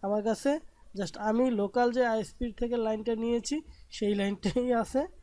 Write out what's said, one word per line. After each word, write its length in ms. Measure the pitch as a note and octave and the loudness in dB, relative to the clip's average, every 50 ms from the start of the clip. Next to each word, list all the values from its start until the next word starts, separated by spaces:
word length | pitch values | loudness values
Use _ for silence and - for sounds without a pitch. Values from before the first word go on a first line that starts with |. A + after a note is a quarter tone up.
আমার 220 | - G3 G#3 G#3+ G3+ | -2 0 -2 0 2
কাছে 360 | A3+ A3 - - C#4 C#4+ D#4+ - - - _ - - - | 0 -2 0 2 0 0 0 -4 -10 -20 _ -20 -14 -8
just 240 | F#3+ G3+ E3 - - | -6 -6 -6 -6 -4
আমি 320 | G#3 G#3+ A3 A#3 B3+ C4 | -2 0 2 4 4 2
লোকাল 400 | A#3+ G3+ G3+ G3 - B3 A#3+ A#3+ | 4 2 0 0 2 2 2 2
যে 140 | A#3 B3+ B3 | 4 2 2
আইএসপির 480 | A#3+ A3 A3+ G3+ - - - B3 A#3+ G#3 | 2 2 0 -2 -4 -6 -6 -6 -6 -4
থেকে 200 | - A#3+ A#3 A#3+ | -4 -2 -2 0
লাইনটা 380 | A#3+ A3+ A3 A3 G#3+ G#3+ A#3 A3+ | 0 0 0 -2 -2 0 -2 -2
নিয়েছি, 460 | A3 A3+ A#3 A#3+ A#3 A3+ - C#4+ D#4 D#4+ - - - - - | 0 0 0 0 0 0 -2 -4 -4 -4 -8 -20 -20 -20 -16
সেই 260 | - - A3 G#3 G#3 | -6 -2 0 2 2
লাইনটাই 580 | G3+ G3 G3+ G3+ - - G3+ - B3 B3 B3 B3 | 2 2 0 -2 0 -2 0 0 2 2 2 2
আছে। 340 | A3+ G#3+ - - C4 D4+ F#4 - - | 2 0 0 0 -2 -2 -2 -6 -16